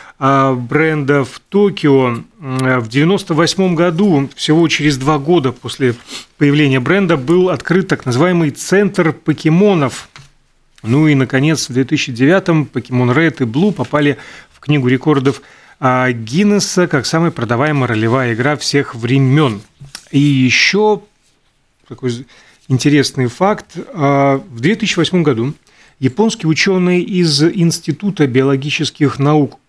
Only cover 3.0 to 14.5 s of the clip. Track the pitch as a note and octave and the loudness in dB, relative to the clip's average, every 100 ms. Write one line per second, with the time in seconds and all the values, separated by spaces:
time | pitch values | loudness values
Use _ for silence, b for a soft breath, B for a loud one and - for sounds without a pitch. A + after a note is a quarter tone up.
3 | D#3+ G3 - D#3 E3 - F#3 D#3+ F3 E3 | 2 0 -2 0 0 0 0 0 0 2
4 | G#3 D3 C3+ - - D#3 E3 - D3 C3+ | 2 2 0 -6 0 2 2 0 0 0
5 | C3+ D3+ C#3 F3 C3 - A#2 - B2+ A#2 | 0 -2 0 0 0 -4 -12 -2 -2 -2
6 | B B B _ C#3+ D3 D3 C3 B2 F#3+ | B B B _ 2 4 2 2 2 0
7 | F#3 D#3+ B2+ F3+ F3+ D3 - F3 F#3+ D#3 | 2 0 2 2 2 -2 0 -2 0 -4
8 | C3 A#2+ F3 F3 D#3 - - F#3+ G3+ - | -2 0 2 2 0 -4 -2 0 2 0
9 | E3 - - C#3+ D#3 E3+ G#3 F3+ C3 - | -2 -2 -4 -2 0 2 2 2 -2 -4
10 | - - - _ _ _ _ _ A2 C3+ | -16 -20 -20 _ _ _ _ _ -2 2
11 | D#3 C#3 B2+ C3 D3+ D#3 - B2+ B2+ D3+ | 4 2 2 0 0 -2 -2 -2 -2 -2
12 | - A#2 C#3 F#3+ F#3 D#3+ C3 C3 - B2+ | -4 0 2 2 2 0 -2 -6 -4 0
13 | B2 B2+ E3 - A#2+ B2 G#3 D#3+ B2 D3 | 2 2 0 0 -2 0 0 -2 -4 0
14 | C#3+ C3 B B B | 0 -2 B B B